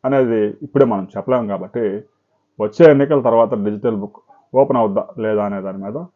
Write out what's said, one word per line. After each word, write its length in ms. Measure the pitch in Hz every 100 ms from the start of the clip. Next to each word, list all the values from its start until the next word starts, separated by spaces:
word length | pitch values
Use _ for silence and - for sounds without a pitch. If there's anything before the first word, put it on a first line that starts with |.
అనేది 420 | 131 139 123 113 104
ఇప్పుడే 380 | - 147 139
మనం 220 | 131 104 92 101
చెప్పలేం. 300 | 95 127 107
కాబట్టి 360 | 95 92 120 107 214 208 _ _ _ _ -
వచ్చే 320 | 107 - 165
ఎన్నికల 300 | 139 139 147
తర్వాత 320 | 123 117 110
డిజిటల్ 420 | 113 104 104 117
బుక్ 240 | 107 101 - _ _ _
ఓపెన్ 220 | 127 139 127
అవుద్దా 300 | 110 98 - -
లేదా 260 | 110 107
అనే 160 | 104 101
దాని 160 | 95 98
మీద 200 | 98 127 175